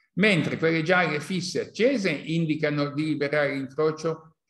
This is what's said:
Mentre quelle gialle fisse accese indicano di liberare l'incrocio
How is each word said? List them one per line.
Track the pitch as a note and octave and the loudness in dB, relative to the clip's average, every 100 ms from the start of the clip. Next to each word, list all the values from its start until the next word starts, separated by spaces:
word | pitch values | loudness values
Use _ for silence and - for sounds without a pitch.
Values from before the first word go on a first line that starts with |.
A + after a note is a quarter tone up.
| _ | _
Mentre | - G#3+ F3 C#3+ D3 | 0 2 4 2 0
quelle | D#3+ E3 | 0 2
gialle | D#3 F3+ E3 D3 | 2 2 2 -2
fisse | - F#3 - C3 | -4 -4 -2 -4
accese | G#2 - A#3 C4 F#3+ | -6 0 2 2 0
indicano | C#3 - E3 D#3+ D#3 D3+ D3 C#3+ | -2 -2 -2 0 0 0 0 -2
di | C#3 D#3 | -2 -2
liberare | D3 C#3 D3+ C#3+ | 0 0 0 0
l'incrocio | C3+ C3 - D#3 D#3 E3 D#3+ - _ _ | -2 -6 0 0 0 -4 -6 -10 _ _